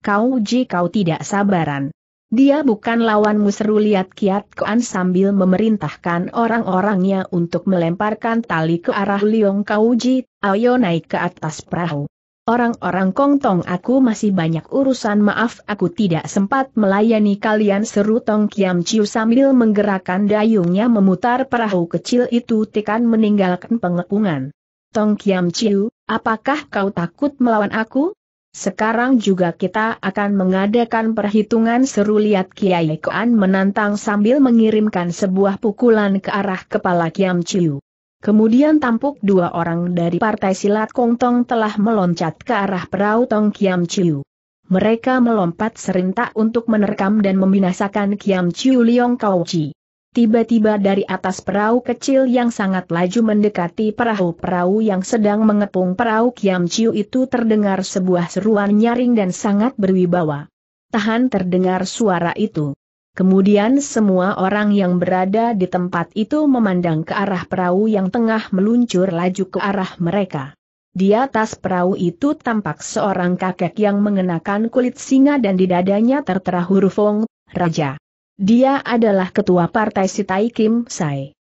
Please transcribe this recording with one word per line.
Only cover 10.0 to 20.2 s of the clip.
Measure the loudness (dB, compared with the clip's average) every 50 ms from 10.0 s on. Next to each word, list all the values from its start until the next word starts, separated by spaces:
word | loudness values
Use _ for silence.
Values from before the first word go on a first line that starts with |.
| 0 0 0 0 -2 _ _ _
"Ayo | -2 -2 0 2 2 2 2 2
naik | 2 0 0 -2 -2 _ -4
ke | -4
atas | -4 -4 -6 -8 -10 -10 -10 -10
perahu." | -10 _ -6 -4 -4 -4 -4 -6 -8 -8 _ _ _ _ _ _ _
"Orang-orang | -2 0 0 0 -2 -2 -4 -6 -4 -2 0 0 0 0
Kong | 0 2 2 2 2
Tong, | 2 0 0 0 -2
aku | -4 -6 -6 -2 0 2 2 2
masih | 2 0 0 -2 0 0
banyak | 0 0 -2 -2 -4 -6
urusan, | -4 -2 0 0 0 0 -2 -2 -2 0 2 2
maaf | 2 2 0 -2 -2 -4 -10 _
aku | -10 -4 -2 -2
tidak | -4 -2 -2 0 0 0 -2 -4
sempat | -4 -2 -2 -2 0 0 -2 -2 -2 _
melayani | 0 0 2 2 2 2 2 2 2 2 0 0 0
kalian," | -2 -2 0 2 2 0 0 0 -2
seru | -2 -2 -2 0 2 0 0
Tong | 0 0 0 0 0 0
Kiam | 0 -2 0 0 0 -2 -2
Chiu | 0 0 0 0
sambil | 0 -2 -2 0 2 4 4 4 4 4
menggerakkan | 4 4 4 2 2 0 0 -2 -2 -4 -4 -2 -2